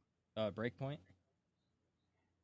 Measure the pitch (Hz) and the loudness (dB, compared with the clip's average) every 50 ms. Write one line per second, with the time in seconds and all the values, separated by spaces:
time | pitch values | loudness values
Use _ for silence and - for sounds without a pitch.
0 | _ _ _ _ _ _ - 110 110 104 87 107 110 123 - - 131 139 143 - | _ _ _ _ _ _ 0 2 2 2 2 0 0 -2 0 -2 -2 -2 -4 -6
1 | - - - _ _ _ _ _ _ _ _ _ _ _ _ _ _ _ _ _ | -10 -16 -20 _ _ _ _ _ _ _ _ _ _ _ _ _ _ _ _ _
2 | _ _ _ _ _ _ _ _ | _ _ _ _ _ _ _ _